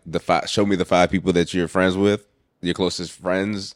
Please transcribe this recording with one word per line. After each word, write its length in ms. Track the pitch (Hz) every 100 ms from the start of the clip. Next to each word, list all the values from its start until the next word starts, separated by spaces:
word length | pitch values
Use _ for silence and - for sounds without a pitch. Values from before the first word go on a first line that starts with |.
| 82
the 120 | 82
fi-, 280 | - 85 -
show 180 | -
me 120 | 101 92
the 80 |
five 260 | 90 90 87
people 220 | 95 90
that 180 | 87 82
you're 160 | 92 82
friends 280 | 95 92 92
with, 300 | 101 104 - _ _ _
your 120 | 87
closest 380 | 85 90 - 82
friends, 640 | - 90 95 101 104 95